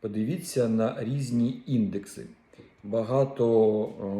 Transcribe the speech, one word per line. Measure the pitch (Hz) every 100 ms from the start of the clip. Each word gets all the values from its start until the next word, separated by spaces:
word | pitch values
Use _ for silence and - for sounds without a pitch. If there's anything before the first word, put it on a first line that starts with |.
Подивіться | 110 104 110 175 - 135 120
на | 110 110 -
різні | 104 139 127 120 117 135 -
індекси. | 127 101 98 101 - - - _ - - _
Багато, | 104 113 110 131 135 - 117 113 110 107 107 - 101 98